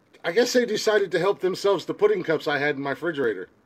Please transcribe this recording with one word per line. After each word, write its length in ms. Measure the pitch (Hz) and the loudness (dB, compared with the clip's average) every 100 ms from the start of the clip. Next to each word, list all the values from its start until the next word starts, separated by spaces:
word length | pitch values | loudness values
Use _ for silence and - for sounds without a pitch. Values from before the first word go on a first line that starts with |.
| _ _ | _ _
I 80 | 170 | -2
guess 200 | 190 247 | 0 2
they 120 | 254 214 | 2 0
decided 440 | 208 220 208 190 | 0 2 2 2
to 60 | 175 | 0
help 200 | 185 - | 0 0
themselves 440 | 185 185 202 185 - | -2 0 0 0 -2
to 80 | |
pudding 280 | 156 208 202 | 0 2 2
cups 240 | 156 151 151 | 0 -2 0
I 100 | 143 | -2
had 180 | 147 135 | -2 -2
in 60 | |
my 80 | 139 | -4
refrigerator. 580 | 131 170 143 120 92 87 _ | -4 -4 -2 -2 -2 -8 _